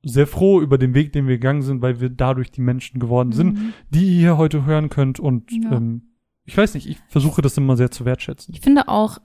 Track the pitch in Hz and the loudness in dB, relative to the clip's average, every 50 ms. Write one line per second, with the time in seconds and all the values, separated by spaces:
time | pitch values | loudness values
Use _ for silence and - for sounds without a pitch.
0 | - 143 117 135 147 - - - 185 196 196 180 156 139 139 131 127 127 123 139 | -8 0 2 2 2 2 2 0 4 4 4 4 4 2 2 2 2 2 2 0
1 | 156 147 - 147 139 131 127 117 123 131 143 147 135 135 139 127 123 131 123 120 | 0 0 -2 -2 0 0 -2 0 0 -2 -2 -2 -2 -4 -4 -2 -2 -4 -2 -2
2 | 127 127 123 127 127 131 135 127 123 - _ - 123 123 123 127 - - - 127 | -6 -6 -4 -2 -2 -2 0 -2 -6 -8 _ -2 -2 -2 -2 -2 -6 -10 -8 -6
3 | 120 117 120 123 127 123 107 143 170 180 208 208 214 226 214 - - - 143 160 | -4 0 0 0 0 0 0 2 2 2 0 -2 -6 -8 -8 -12 -10 0 0 2
4 | 190 190 180 175 165 175 165 156 160 156 156 151 135 151 156 151 151 147 - 143 | 2 4 4 4 4 4 4 4 2 0 0 -2 -2 0 0 0 -2 -2 0 0
5 | 139 131 131 - - 143 127 117 113 _ 233 226 226 226 139 120 117 113 117 117 | 0 0 -2 -2 -2 -2 -2 -2 -4 _ -6 -6 -2 -2 -2 -2 -2 -4 -6 -8
6 | _ _ _ _ _ _ _ _ _ - - - 214 214 - 143 - - 156 - | _ _ _ _ _ _ _ _ _ -4 0 0 0 0 -2 -8 -12 -12 -14 -14
7 | _ _ - 151 135 156 151 - 139 135 - 147 139 135 131 117 127 123 - - | _ _ -2 0 0 2 0 2 0 0 0 0 2 2 2 2 2 0 -2 -6
8 | 120 127 127 - - - - _ - - 165 - - 269 285 285 - - - 208 | -6 -6 -6 -6 -8 -14 -14 _ -16 -20 -18 -2 2 4 4 4 2 0 0 0
9 | 214 208 - - | 0 -2 -4 -10